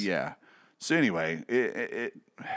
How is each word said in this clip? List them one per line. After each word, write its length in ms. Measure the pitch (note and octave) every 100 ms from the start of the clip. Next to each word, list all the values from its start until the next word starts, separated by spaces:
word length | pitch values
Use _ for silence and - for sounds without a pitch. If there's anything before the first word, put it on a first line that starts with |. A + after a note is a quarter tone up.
yeah. 320 | G2+ E2+ C2+ - _ - _ -
So 160 | - E3
anyway, 480 | C3+ E2+ D#2+ E2 -
it, 80 | B2
it, 380 | A#2 - A#2+
it, 200 | - B2 - _ - -